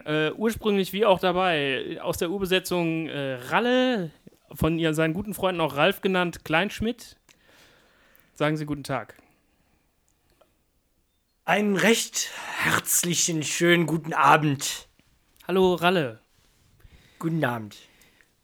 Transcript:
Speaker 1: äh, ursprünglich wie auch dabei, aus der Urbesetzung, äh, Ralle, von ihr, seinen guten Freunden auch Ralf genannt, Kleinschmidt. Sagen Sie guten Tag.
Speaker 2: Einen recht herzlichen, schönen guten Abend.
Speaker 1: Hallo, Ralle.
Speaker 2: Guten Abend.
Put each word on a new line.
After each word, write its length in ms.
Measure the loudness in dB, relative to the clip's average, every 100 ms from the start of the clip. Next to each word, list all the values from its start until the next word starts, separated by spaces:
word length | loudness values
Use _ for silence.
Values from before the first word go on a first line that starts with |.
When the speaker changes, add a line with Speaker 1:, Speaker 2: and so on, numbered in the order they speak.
| -2
Speaker 1:
äh, 260 | 0 0
ursprünglich 600 | 0 -2 0 0 0 0
wie 100 | 2
auch 140 | 4 4
dabei, 800 | 2 2 2 0 0 -2 -4 -6
aus 140 | -6 -2
der 140 | -2
Urbesetzung, 760 | -2 0 0 0 -2 0 -2 -4
äh, 260 | -6 -6 -6 -2
Ralle, 600 | 0 2 2 2 0 -4 -10 -20 -20 _
von 240 | -2 0 2
ihr, 160 | 0
seinen 180 | 2 0
guten 220 | -2 -8
Freunden 260 | -4 -2 0
auch 160 | -2 2
Ralf 240 | 2 2
genannt, 440 | 0 0 0 -4
Kleinschmidt. 720 | -2 0 0 -4 -6 -6 -14 -20 _ _ _ _ -20 _ _ _ _ _ _ -4
Sagen 200 | -2 -2
Sie 100 | -4
guten 160 | -6
Tag. 320 | -6 -8 -8 -18 _ _ _ _ _ _ _ _ _ _ _ _ _ _ _ _ _ _ _ _ _ _
Speaker 2:
Einen 320 | 0 2 2 2
recht 540 | 4 2 0 -6 -8 -8 -10 -4
herzlichen, 880 | 0 0 0 -2 0 0 0 -2
schönen 440 | -4 0 4 4 4
guten 280 | -2 -2
Abend. 720 | 2 6 6 4 -2 -4 -8 -12 _ _ _ _ _ -2
Speaker 1:
Hallo, 280 | 2 2
Ralle. 460 | 4 2 2 -2 -8 _ _ _ _ _ _ -20 -20 _ _
Speaker 2:
Guten 260 | -4 -2
Abend. 320 | -2 -4 -10 -16 -20 _ _ _ _ _